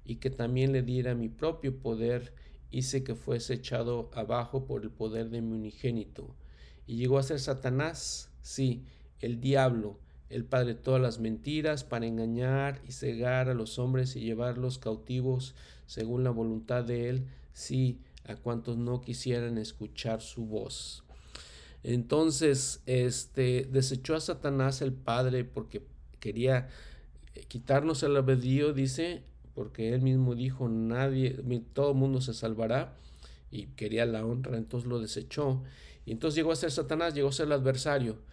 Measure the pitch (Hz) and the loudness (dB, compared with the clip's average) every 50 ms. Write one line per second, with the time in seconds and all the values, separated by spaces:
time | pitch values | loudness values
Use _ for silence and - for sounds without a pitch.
0 | - - 117 113 - 131 131 - 120 120 127 127 131 135 135 131 127 123 127 127 | -10 -8 -6 -4 -4 -4 -2 -2 0 0 2 4 4 4 4 4 2 2 0 0
1 | 123 127 123 120 113 110 - - 151 160 160 156 - 135 131 - - 120 113 110 | 0 0 0 0 -2 -4 -4 -2 -2 -2 -2 0 -2 -4 -4 -2 -2 -2 -2 0
2 | 113 120 123 120 120 - - - - - - - - - - 127 127 131 139 135 | 2 2 2 0 -2 -6 -12 -16 -18 -18 -18 -18 -14 -6 -4 -2 -2 0 0 -2
3 | 131 131 120 - - - 131 117 - - 123 120 - - 127 123 120 120 120 117 | -2 -2 -4 -6 -2 -2 -2 0 0 -2 -4 -4 -2 -2 -2 0 0 0 0 -2
4 | 117 - - 117 107 107 120 120 117 - - 135 131 131 127 113 107 107 - - | -4 -4 -6 -4 -2 0 0 0 0 0 -2 -4 -2 -2 -4 -4 -4 -6 -6 -4
5 | 110 110 110 113 117 113 117 120 113 113 113 110 110 107 - - - 127 117 113 | -4 -2 -2 -2 -2 -2 -2 -4 -2 -2 -2 -4 -4 -6 -6 -4 -2 -2 0 -2
6 | 104 - - - - - - - - - - - - - - - - - 117 117 | -4 -6 -10 -14 -14 -14 -14 -16 -18 -20 -20 -20 -20 -20 -20 -18 -10 -6 -2 0
7 | 123 127 135 139 135 131 160 135 131 147 135 131 - 127 123 135 151 160 170 - | 2 4 4 4 4 2 0 -2 -2 -2 -4 -2 -2 0 0 0 0 0 -2 -6
8 | - - - - - - - - - - - - 135 131 120 127 - - - - | -6 -8 -8 -8 -10 -14 -18 -18 -16 -8 -4 0 0 0 0 -2 -6 -14 -18 -20
9 | - - - - - 117 120 117 123 135 139 139 131 127 120 113 104 104 98 - | -20 -20 -12 -6 -4 -4 -4 -2 2 4 4 6 6 6 4 2 0 -4 -6 -10
10 | - - - - - - - 135 117 - 135 127 123 120 113 113 - 131 131 131 | -16 -20 -20 -20 -16 -10 -8 -8 -4 0 2 2 2 2 0 -2 0 2 4 4
11 | 127 120 113 117 113 113 110 110 - - 151 156 151 156 151 135 131 - 127 117 | 4 2 2 0 -2 -2 -2 -4 -4 -4 -2 0 0 0 0 -2 -2 -4 -2 -2
12 | 117 113 113 113 113 113 113 120 127 131 131 139 139 143 139 131 - - 131 - | 0 0 0 0 0 0 0 0 2 2 2 2 2 0 -2 -6 -8 -12 -10 -6
13 | 135 123 117 113 123 123 127 131 131 131 127 117 110 110 - 123 123 127 131 131 | -4 -2 -2 0 0 2 2 2 2 2 2 0 -2 -2 -2 -2 0 2 2 2
14 | 127 127 127 123 113 113 113 110 120 123 120 123 127 127 127 - - 110 110 110 | 2 0 0 -2 -4 -2 -2 0 0 -2 0 0 -2 -2 -2 -2 -2 -4 -4 -4
15 | - - 123 127 127 131 127 127 131 - - - - - - - - - - - | -4 -4 -2 0 0 2 0 0 -2 -4 -10 -16 -20 -20 -20 -20 -18 -10 -6 -4
16 | 110 113 120 127 127 127 120 113 113 113 110 110 113 - 120 123 120 117 120 120 | -4 -2 0 2 2 2 2 2 0 0 0 -2 -2 -2 0 0 0 0 0 0
17 | 120 120 127 131 131 131 - - - - - - - - - 131 131 127 120 - | 0 0 0 0 -2 -4 -8 -14 -18 -18 -16 -14 -8 -2 2 2 4 2 2 0
18 | - - - - - - 110 - - 123 117 117 117 123 117 117 120 120 123 127 | -6 -18 -20 -16 -12 -12 -10 -6 -4 -2 -2 -2 -2 -2 -2 -2 0 0 0 -2
19 | - - 117 117 - 127 123 120 120 120 117 110 107 - - - 107 104 - - | -2 -4 -6 -4 -2 0 0 0 0 0 -2 -2 -4 -4 -6 -8 -10 -10 -8 -6
20 | - 117 113 113 - - - 123 113 107 107 104 - - - - - - - - | -4 -2 -2 -2 -4 -8 -8 -8 -6 -4 -4 -4 -4 -4 -6 -8 -10 -10 -12 -14
21 | - - - - - - - - - - - - - - - - - - 120 123 | -16 -20 -20 -20 -20 -18 -18 -18 -16 -18 -18 -20 -20 -20 -18 -8 -2 0 0 0
22 | 117 - 147 151 160 160 143 135 165 151 139 135 131 - - - - - 127 127 | 2 2 4 4 6 4 4 6 6 6 6 6 2 -2 -4 -6 -2 0 2 4
23 | 123 123 120 - - - - 135 127 127 123 123 - - 127 135 131 - 135 127 | 4 4 2 -2 -4 -4 0 2 4 4 4 2 2 2 4 4 4 4 2 -2
24 | - - 160 160 156 - 180 - - 147 139 135 131 135 135 - 147 135 131 - | 0 0 0 0 0 -2 -4 -2 0 0 2 4 4 2 2 0 0 -2 -2 -2
25 | - - 117 123 127 127 127 127 120 - - 123 113 - - 104 - - - - | -2 0 2 4 4 4 2 2 0 -2 -4 -8 -8 -6 -8 -10 -10 -12 -16 -18
26 | - - - - - 113 101 113 120 131 131 123 127 131 - - - - - - | -18 -20 -14 -8 -6 -4 -2 2 4 4 4 4 2 0 -6 -14 -16 -18 -18 -18
27 | - - - - - - - - - - - 113 - - 135 139 147 160 160 - | -18 -20 -20 -20 -18 -18 -16 -16 -12 -10 -10 -6 0 4 4 4 4 4 2 2
28 | 165 147 143 139 135 135 131 127 123 127 131 143 147 151 147 135 135 131 131 160 | 2 4 4 6 6 6 6 4 4 4 4 6 6 4 4 2 2 0 0 0
29 | 165 175 175 - - - - - - - - - 110 107 - - 113 113 120 131 | -2 -2 -2 -6 -10 -14 -20 -20 -20 -12 -10 -8 -8 -6 -4 -2 0 2 2 4
30 | 127 131 131 131 131 127 120 117 127 131 131 131 127 117 113 113 113 113 117 123 | 4 6 6 6 4 4 2 0 0 -2 -2 0 0 0 2 2 2 0 2 2
31 | 135 139 135 131 131 127 131 135 135 123 123 120 117 - - - 139 143 139 131 | 2 2 2 2 2 0 0 -2 -2 -2 -2 -2 -2 -4 0 2 2 4 4 4
32 | 135 135 135 127 131 131 110 - - 113 110 110 113 110 120 139 - - - - | 4 4 4 2 0 -2 -4 -4 -4 -4 -2 0 0 2 2 0 0 -2 -8 -14
33 | - - - - - - - - - - - 104 101 - - - 107 104 110 113 | -18 -20 -20 -18 -18 -18 -18 -20 -16 -12 -10 -10 -10 -10 -8 -6 -4 -2 0 2
34 | 117 120 113 110 110 113 120 123 131 - 123 113 113 - - 120 117 123 123 120 | 2 2 2 0 0 -2 -2 -2 -4 -4 -4 -4 -4 -4 -4 -4 -4 -2 -2 -4
35 | 110 110 - - - - - 147 147 135 131 131 131 - - - - - - - | -4 -4 -6 -8 -8 -6 -4 0 0 2 2 0 -2 -6 -12 -18 -20 -20 -20 -14
36 | - - 113 110 - 160 143 160 160 165 165 160 185 156 135 170 147 131 156 156 | -10 -8 -6 -2 0 0 2 2 2 2 2 2 0 -2 0 -2 -2 0 0 0
37 | 170 170 151 143 139 139 135 - 160 147 147 139 131 131 131 131 - 156 143 139 | 0 0 2 2 2 2 2 2 2 2 2 4 4 4 2 2 2 2 2 2
38 | 123 113 107 113 - - | 2 0 -2 -4 -8 -18